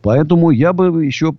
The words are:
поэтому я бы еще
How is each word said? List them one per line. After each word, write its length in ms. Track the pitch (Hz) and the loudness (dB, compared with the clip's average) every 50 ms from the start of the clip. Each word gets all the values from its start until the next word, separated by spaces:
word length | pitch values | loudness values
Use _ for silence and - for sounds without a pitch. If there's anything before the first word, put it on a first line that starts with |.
поэтому 500 | - 104 113 139 156 151 175 170 170 165 | -4 0 0 0 0 2 0 2 2 2
я 220 | 139 110 147 175 185 | 2 2 0 0 0
бы 320 | 180 190 180 165 165 156 | 0 0 0 0 -2 -2
еще 300 | 139 127 - 156 160 151 | -4 -4 -4 -4 -4 -6